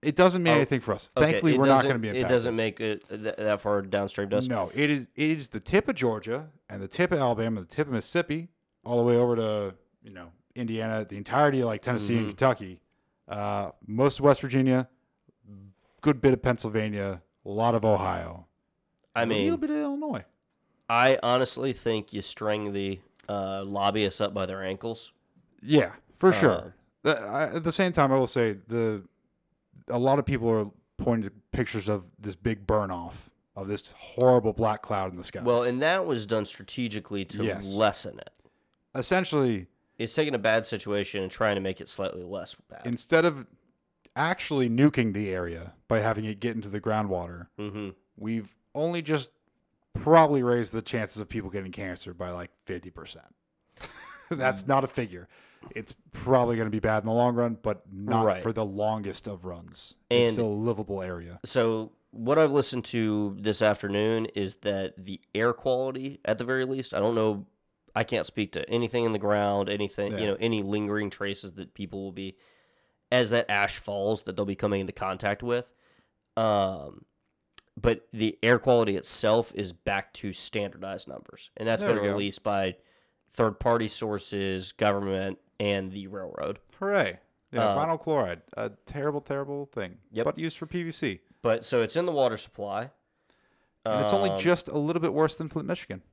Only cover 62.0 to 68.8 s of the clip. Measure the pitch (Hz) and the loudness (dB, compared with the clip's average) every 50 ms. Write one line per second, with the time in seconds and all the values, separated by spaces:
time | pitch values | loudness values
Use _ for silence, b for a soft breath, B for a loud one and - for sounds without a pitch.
62 | _ _ - 113 113 120 143 156 165 147 139 147 135 - - 123 110 - - 117 | _ _ -14 -6 0 2 4 6 6 6 6 4 2 2 -2 -4 -6 -2 -2 0
63 | 110 110 107 104 104 101 98 98 101 110 104 - 110 107 101 - - 101 98 101 | 0 2 2 0 0 -2 -4 -2 -2 -2 0 4 4 2 2 2 -2 -2 0 0
64 | 107 110 113 113 110 107 - 107 98 95 95 _ - 104 101 98 95 - - - | 2 2 2 0 -2 -4 -4 -4 -4 -4 -6 _ -4 -4 -4 -2 -4 -6 -8 -12
65 | 92 95 95 - _ _ _ 104 113 120 117 - - 135 127 127 131 131 131 131 | -14 -14 -14 -14 _ _ _ 2 2 2 0 0 0 0 0 0 0 -4 -4 -6
66 | 131 135 135 - _ - 110 110 127 120 131 131 131 131 135 135 127 - - 92 | -8 -10 -10 -6 _ -2 -2 -2 0 -2 0 0 0 -2 -2 -4 -6 -4 -2 0
67 | 101 110 120 113 110 110 107 101 98 _ _ _ _ _ _ _ _ _ _ 107 | 0 2 2 2 2 2 0 -2 -6 _ _ _ _ _ _ _ _ _ _ -2
68 | 113 - - 107 80 - - - 107 - - 82 73 - - 117 | -2 0 0 -2 -2 -2 -2 -4 -4 -4 -2 -6 -4 -2 0 0